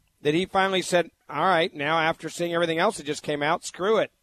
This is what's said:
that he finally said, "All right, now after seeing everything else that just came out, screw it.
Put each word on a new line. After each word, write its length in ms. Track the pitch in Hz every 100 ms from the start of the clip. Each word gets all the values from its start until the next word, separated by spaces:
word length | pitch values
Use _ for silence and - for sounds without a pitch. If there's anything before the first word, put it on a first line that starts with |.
| _ _
that 140 | 147
he 120 | 160 185
finally 360 | 190 190 190
said, 280 | - 175 165 _ -
"All 140 | 147
right, 320 | 180 170 170
now 240 | 147 143 165
after 300 | 160 165 160
seeing 260 | - 175
everything 240 | 170 170 160
else 200 | 196 220
that 80 | 147
just 180 | 147
came 180 | - 147
out, 220 | 147 175
screw 320 | - - 190 220
it. 160 | 139 _